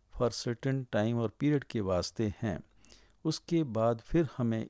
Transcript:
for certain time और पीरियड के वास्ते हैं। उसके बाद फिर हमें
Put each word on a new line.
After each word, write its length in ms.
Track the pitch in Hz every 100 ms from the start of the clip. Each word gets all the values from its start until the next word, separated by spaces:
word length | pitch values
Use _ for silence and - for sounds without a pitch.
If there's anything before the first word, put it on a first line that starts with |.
| _ -
for 120 | 120
certain 600 | - 127 117 135 135 127
time 240 | 104 110
और 140 | 117 113
पीरियड 360 | - 147 147
के 160 | - 117
वास्ते 540 | 95 90 85 - 107 -
हैं। 180 | 113 85 - _ - - - _
उसके 380 | 160 - - 170
बाद 380 | 147 110 113 113
फिर 280 | - 160 147 -
हमें 300 | 117 110